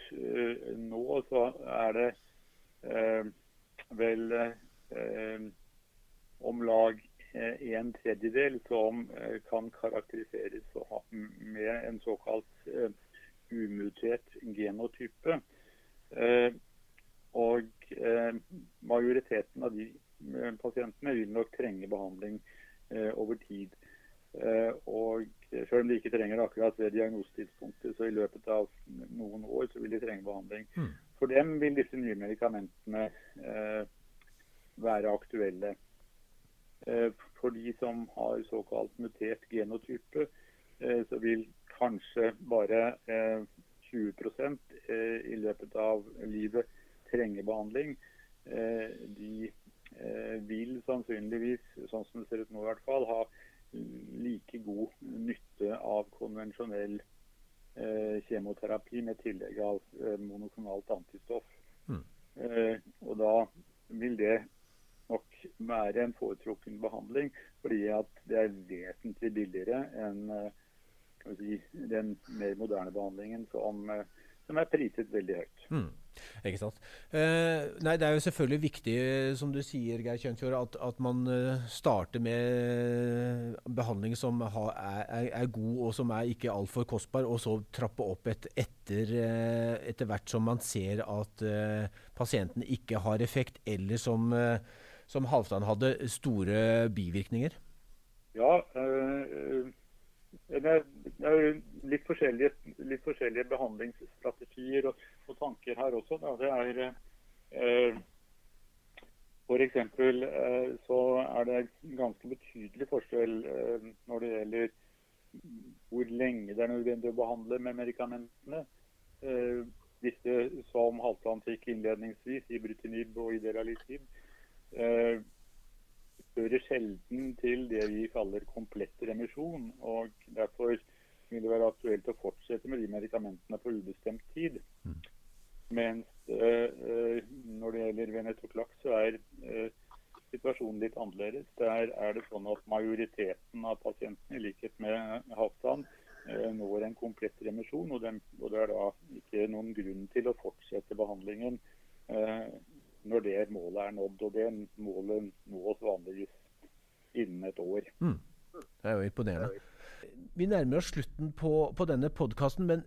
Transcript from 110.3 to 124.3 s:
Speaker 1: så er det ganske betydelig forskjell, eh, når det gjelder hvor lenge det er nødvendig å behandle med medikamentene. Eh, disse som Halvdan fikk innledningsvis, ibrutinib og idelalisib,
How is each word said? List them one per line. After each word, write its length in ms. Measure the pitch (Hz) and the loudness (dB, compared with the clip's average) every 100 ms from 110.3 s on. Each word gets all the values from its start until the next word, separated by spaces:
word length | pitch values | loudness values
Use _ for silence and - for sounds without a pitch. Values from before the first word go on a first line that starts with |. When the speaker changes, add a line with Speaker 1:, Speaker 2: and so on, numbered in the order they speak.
| 147 127 123 127 123 - | 0 2 2 0 -4 0
Speaker 1:
så 140 | 127 127 127 | 4 4 4
er 220 | 131 120 120 | 2 0 2
det 160 | 123 120 - 156 131 | 2 -2 -8 -10 -2
ganske 320 | 120 - 123 | -2 -2 -8
betydelig 540 | 131 - 117 104 117 135 | -10 -10 -14 -12 -8 -2
forskjell, 480 | 131 - 120 113 113 139 | -2 0 2 2 0 -4
eh, 420 | 131 120 117 113 107 - | -2 0 -2 -6 -16 -8
når 80 | 117 117 | -4 -2
det 60 | |
gjelder 400 | 110 107 113 117 - _ _ _ _ _ - 160 113 - - - | -2 -2 0 0 -4 _ _ _ _ _ -20 -16 -16 -16 -20 -4
hvor 220 | 120 117 | -2 0
lenge 420 | 120 127 120 101 | 2 0 0 -2
det 100 | 104 | 0
er 100 | 117 | 2
nødvendig 400 | 120 120 117 120 | 2 0 0 0
å 60 | 117 | 0
behandle 380 | 117 120 113 123 | 0 -2 -2 -2
med 200 | 123 123 | -2 -4
medikamentene. 880 | 123 120 120 120 117 _ 135 160 147 _ _ _ - - | -4 -4 -4 -6 -12 _ -8 -8 -8 _ _ _ -20 -10
Eh, 420 | 135 127 123 120 120 - - _ | -2 0 0 -2 -4 -12 -20 _
disse 320 | 123 - 123 123 120 - - | -2 -2 2 4 2 -2 0
som 260 | 120 117 117 | 4 4 4
Halvdan 420 | 117 - 113 113 - | 0 0 -2 -2 -4
fikk 220 | 113 - | -4 -4
innledningsvis, 720 | 113 110 107 110 107 123 135 - | 0 0 0 -4 -10 -8 -8 -6
ibrutinib 680 | 120 110 110 117 113 113 110 | -6 -6 -8 -8 -6 -6 -4
og 220 | 113 113 | -4 -2
idelalisib, 640 | 110 110 113 117 - 139 - - - | -2 -2 -4 -6 -10 -14 -14 -20 -20